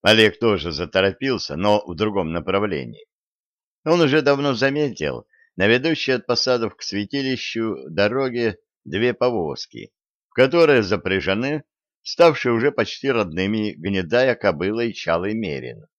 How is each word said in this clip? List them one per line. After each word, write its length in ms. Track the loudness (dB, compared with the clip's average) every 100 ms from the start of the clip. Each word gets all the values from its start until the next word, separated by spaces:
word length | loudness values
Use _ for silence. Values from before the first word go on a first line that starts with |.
Олег 360 | 4 6 4 4
тоже 340 | 0 0 -2
заторопился, 840 | -6 -2 2 2 0 -4 -4 -6 -2
но 280 | 2 2 0
в 80 |
другом 380 | -4 -2 -2 -4
направлении. 720 | -4 -2 -2 -2 -4 -8 -16 -20 _ _ _ _ _ _ _
Он 160 | 0 2
уже 220 | 4 4
давно 320 | 4 2 0
заметил 720 | 0 0 0 -2 -2 -6 -6 -12 _ _ -2
на 100 | 2
ведущей 460 | 2 2 -2 0
от 140 | -2 0
посадов 500 | -2 2 0 -2 -6
к 60 |
святилищу 920 | -8 -6 -4 -4 -2 -4 -6 -4 -4 -6 -6
дороге 720 | 0 0 0 -2 0 -2 -2 _ _
две 280 | -8 0 0
повозки, 800 | 2 0 0 -4 -8 -12 -16 -20 _ _ _ _
в 40 |
которые 480 | 2 4 6 6 6
запряжены 840 | 4 -2 0 -2 0 -2 -2 -4 -8 _ _ _
ставшие 520 | -16 4 4 4 0
уже 180 | 0 0
почти 380 | 0 -4 -4 -2
родными 600 | 0 -2 -2 -2 -2 -4
гнедая 640 | -6 -4 -4 0 2 2
кобыла 500 | 2 0 0 -4 -2
и 100 | -4
чалый 400 | -6 -2 -2 -2
мерин. 520 | -4 -6 -8 -10 -16 _